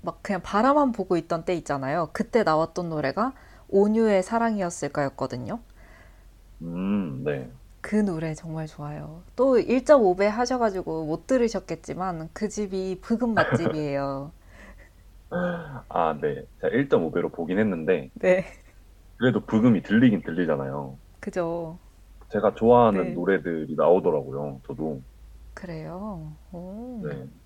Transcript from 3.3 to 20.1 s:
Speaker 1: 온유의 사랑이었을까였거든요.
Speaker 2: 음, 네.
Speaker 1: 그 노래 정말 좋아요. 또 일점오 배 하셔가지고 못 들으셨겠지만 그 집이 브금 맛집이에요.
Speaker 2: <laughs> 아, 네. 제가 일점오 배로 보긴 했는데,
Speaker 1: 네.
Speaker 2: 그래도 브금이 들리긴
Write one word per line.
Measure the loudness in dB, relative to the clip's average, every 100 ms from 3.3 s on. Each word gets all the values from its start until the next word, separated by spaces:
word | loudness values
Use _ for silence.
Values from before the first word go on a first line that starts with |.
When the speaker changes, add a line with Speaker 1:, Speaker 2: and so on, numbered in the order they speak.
| -4 -20 -20 0
Speaker 1:
온유의 | 2 4 4 4 2
사랑이었을까였거든요. | 2 0 0 0 -4 -4 -4 -2 -2 -2 -6 -6 -8 -10 -12 -20 -20 -20 -20 -20 -20 -20 -20 -14
Speaker 2:
음, | -10 -6 -2 -2 -2 -4
네. | -4 -4 -8 -16 -20 -16
Speaker 1:
그 | -2 0
노래 | 0 -2 -6
정말 | -8 -8 -8 -10
좋아요. | -10 -12 -10 -14 -16 -14 0
또 | 4 4
일점오 | 4 2 6 6 6 4
배 | 2
하셔가지고 | 2 -2 0 0 -2 -6 -4 -4
못 | -6 0
들으셨겠지만 | 2 2 -2 -6 -10 -8 -6 -6 -6 -10
그 | -8 -6
집이 | -4 -4 -4 -4 -6
브금 | -4 -2 0
맛집이에요. | 0 2 0 0 -2 -2 -2 -4 -6 -10 -16 -20 -20 -20 -20 -20 -20 -20 -20 -8
Speaker 2:
<laughs> | -4 -4 -4 -10 -14 -4
아, | 0 0 0
네. | -4 -4 -12 -4
제가 | 0
일점오 | 0 4 2 2
배로 | 0 -2
보긴 | -4 -2 0
했는데, | 0 0 0 0 -2
Speaker 1:
네. | -2 2 2 0 -16 -20 -20 -20 -20 -20 0
Speaker 2:
그래도 | 2 2 0
브금이 | 4 4 4
들리긴 | 4 6 6